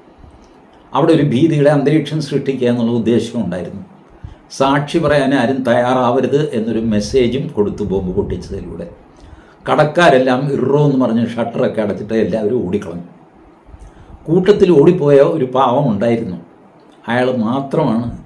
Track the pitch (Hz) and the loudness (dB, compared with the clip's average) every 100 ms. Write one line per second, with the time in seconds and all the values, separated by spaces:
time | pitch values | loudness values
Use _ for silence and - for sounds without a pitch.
0 | - _ - - - - - - - 135 | -20 _ -20 -20 -20 -20 -20 -20 -8 -2
1 | 165 151 143 117 160 147 139 143 131 151 | 2 2 2 2 2 4 4 4 2 0
2 | 143 156 143 139 - 131 123 120 117 117 | 0 -6 -4 -4 -2 -2 0 0 0 0
3 | 107 117 - 120 92 90 87 101 - - | 0 0 0 -6 -6 -6 -8 -12 -18 -20
4 | - - - - - - 135 143 147 170 | -20 -20 -20 -20 -20 -2 0 0 0 -2
5 | 147 147 131 139 120 131 117 123 123 127 | 0 2 2 0 0 -2 0 0 2 0
6 | 123 127 120 143 147 117 113 113 113 104 | 2 0 0 0 -2 -4 -4 -4 -2 -2
7 | 101 131 117 131 143 - 101 92 98 95 | 0 0 0 -2 -4 -4 -4 -4 -4 -4
8 | 92 92 82 90 - 95 87 87 - - | -4 -4 -6 -8 -10 -12 -12 -14 -16 -18
9 | - - - - - _ - 131 151 - | -20 -20 -20 -20 -20 _ -2 0 2 4
10 | 170 131 131 127 143 120 127 143 143 131 | 4 4 2 0 -2 -2 0 2 2 2
11 | 120 113 113 - 113 - 117 - 101 92 | 0 0 -2 -2 -6 -2 -2 -2 -4 -4
12 | 104 113 92 110 104 123 90 101 87 85 | -4 -2 0 0 -2 -2 -2 -4 -6 -12
13 | - - - _ - - - - - - | -14 -20 -20 _ -20 -20 -20 -20 -20 -20
14 | - - - 180 196 - 185 151 180 156 | -20 -16 -2 0 4 4 6 6 6 4
15 | 143 139 147 160 127 127 131 127 139 101 | 4 6 4 2 -2 0 0 2 0 0
16 | 117 117 101 87 - - - _ - _ | 0 0 -2 -10 -14 -20 -20 _ -20 _
17 | - 123 127 120 110 135 139 175 143 113 | -6 -2 0 0 -2 -2 -2 -2 0 -2
18 | 117 - | -4 -10